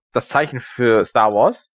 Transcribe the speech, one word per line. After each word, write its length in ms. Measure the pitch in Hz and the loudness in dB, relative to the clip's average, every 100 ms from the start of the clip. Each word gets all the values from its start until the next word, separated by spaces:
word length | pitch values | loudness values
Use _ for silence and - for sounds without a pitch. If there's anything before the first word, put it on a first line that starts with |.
| _ | _
das 140 | 117 - | -8 -4
Zeichen 300 | 143 151 131 | -4 -4 -8
für 440 | - - 120 110 - | -12 -2 0 2 0
Star 280 | 120 110 | 0 0
Wars 360 | 104 156 240 _ | 2 0 -2 _